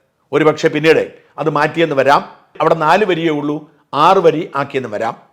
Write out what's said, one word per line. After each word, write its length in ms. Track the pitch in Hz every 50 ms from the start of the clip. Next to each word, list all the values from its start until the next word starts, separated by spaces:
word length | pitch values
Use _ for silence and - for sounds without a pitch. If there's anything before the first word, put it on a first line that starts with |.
| _ _ _ _ _ -
ഒരുപക്ഷെ 360 | 135 151 156 156 147 - - 156
പിന്നീട് 360 | 139 151 151 165 151 123 95 - - - _ _ - 139
അത് 120 | 147 156
മാറ്റിയെന്ന് 440 | 147 147 151 156 - 165 165 156 143
വരാം. 280 | 135 131 139 143 170 196 - - _ _ _ _ -
അവിടെ 140 | 151 160 -
നാല് 300 | 160 156 156 175 202 214
വരിയേ 260 | 190 175 160 165 160
ഉള്ളൂ, 400 | 151 143 143 147 147 160 156 _ _ _ _ - -
ആറ് 240 | 143 151 175 190 196
വരി 320 | 170 160 147 156 214 - -
ആക്കിയെന്ന് 320 | 139 143 139 - 131 123 113
വരാം. 280 | 104 104 110 117 - - _ _